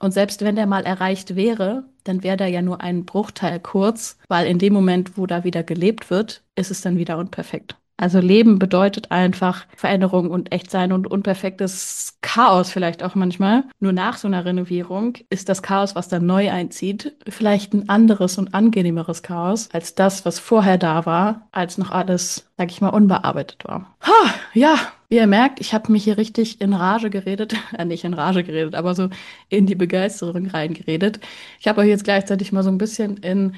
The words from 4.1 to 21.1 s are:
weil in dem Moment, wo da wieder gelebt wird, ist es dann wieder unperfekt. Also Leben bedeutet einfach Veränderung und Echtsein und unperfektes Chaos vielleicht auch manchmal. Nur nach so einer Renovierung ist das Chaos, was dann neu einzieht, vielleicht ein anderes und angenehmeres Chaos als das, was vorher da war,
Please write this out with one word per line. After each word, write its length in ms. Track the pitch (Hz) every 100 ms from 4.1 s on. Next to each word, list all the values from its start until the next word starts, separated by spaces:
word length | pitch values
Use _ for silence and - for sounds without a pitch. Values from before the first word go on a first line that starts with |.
| - _
weil 180 | 175 175
in 120 | 175
dem 140 | 196
Moment, 440 | 202 185 180 185 -
wo 100 | 185
da 180 | 175
wieder 180 | 180 170
gelebt 480 | 165 165 180 226 -
wird, 320 | 180 220 - _
ist 160 | - 190
es 100 | 190
dann 180 | 185 175
wieder 200 | 175 165
unperfekt. 580 | 180 - 170 156 - - _ -
Also 200 | 180 185
Leben 400 | 180 202 226 196
bedeutet 500 | 185 180 196 202 -
einfach 560 | 175 180 180 185 185 - -
Veränderung 540 | - 196 185 180 175
und 220 | 180 -
Echtsein 400 | 185 - 190 180
und 160 | 185 190
unperfektes 1120 | 196 196 190 196 190 190 185 - - - -
Chaos 480 | - - 247 185 180
vielleicht 320 | 196 175 170
auch 140 | 185 196
manchmal. 480 | 180 180 196 233 269 _
Nur 120 | 196
nach 260 | 185 196 247
so 100 | 208
einer 160 | 185
Renovierung 720 | 175 180 175 175 175 185 233 240 -
ist 180 | 190 -
das 140 | 190
Chaos, 340 | - 196 202 202
was 120 | 180
dann 160 | 175
neu 240 | 175 185 202
einzieht, 680 | 185 175 - 185 202 294 - -
vielleicht 460 | - 214 202 208
ein 140 | 208 202
anderes 500 | 202 226 208 185 185
und 160 | 190
angenehmeres 680 | 196 226 220 175 165 160 165
Chaos 440 | - 175 175 226 -
als 240 | 170 165 -
das, 280 | 190 190
was 140 | - 170
vorher 400 | - 226 196 185
da 280 | 175 160
war, 420 | 170